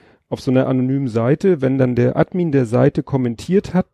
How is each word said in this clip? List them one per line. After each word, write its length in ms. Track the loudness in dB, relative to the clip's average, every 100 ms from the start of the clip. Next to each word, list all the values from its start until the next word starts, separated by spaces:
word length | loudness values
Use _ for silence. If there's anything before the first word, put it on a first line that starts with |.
| _ _ _
auf 100 | -6
so 100 | 0
einer 180 | 2 2
anonymen 400 | 0 0 -2 -2
Seite, 540 | -2 0 2 0 0
wenn 160 | 0 0
dann 180 | 0 2
der 200 | 0 0
Admin 360 | -2 -2 0
der 140 | 0 0
Seite 380 | 2 2 0
kommentiert 720 | -2 -2 -2 -4 -2 -2 0
hat, 140 | -2 -4